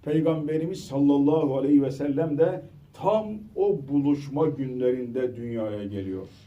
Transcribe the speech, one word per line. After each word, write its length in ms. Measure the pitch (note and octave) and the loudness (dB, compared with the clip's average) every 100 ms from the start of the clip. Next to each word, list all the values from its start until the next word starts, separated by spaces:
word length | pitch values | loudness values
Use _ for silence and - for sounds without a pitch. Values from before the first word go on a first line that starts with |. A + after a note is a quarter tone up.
Peygamberimiz 800 | - D#3+ D#3+ D#3 D3 D#3 E3 F#3+ - | 0 0 2 0 -2 -2 -2 -6 -6
sallallahu 720 | C#3 C#3+ C#3+ C#3 D#3+ C#3+ C3+ | 2 4 4 4 4 2 0
aleyhi 240 | C3+ C#3+ | 4 4
ve 100 | C3+ | 4
sellem 460 | C#3 C#3+ C#3 D#3+ D3 | -2 -2 0 0 2
de 240 | E3+ F#3 - - - | 2 2 -10 -20 -20
tam 320 | - F#3 A3 G#3+ G#3+ - F#3 | -4 0 0 0 -10 -10 0
o 220 | G3+ D#3 C3+ | 0 0 0
buluşma 580 | C#3+ C#3 C#3 - C#3 D#3 | 0 2 0 -2 0 0
günlerinde 880 | C3+ C3 B2 B2 B2+ A#2+ B2 B2+ A2 | 0 -6 0 0 0 -2 -2 -4 -4
dünyaya 480 | A#2 A#2 G#2+ G#2 | -6 -4 -4 -6
geliyor. 440 | G2+ G2 F#2+ F#2+ F#2+ - | -6 -6 -6 -8 -10 -18